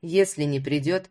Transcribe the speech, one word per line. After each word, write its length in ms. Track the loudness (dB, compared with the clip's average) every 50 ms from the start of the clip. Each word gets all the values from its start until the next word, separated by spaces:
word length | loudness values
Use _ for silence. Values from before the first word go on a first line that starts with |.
Если 420 | -8 0 4 4 4 4 2 -2 -2
не 160 | -2 -2 -2
придёт 500 | -2 -2 -2 -2 0 0 -2 -2 -4 -6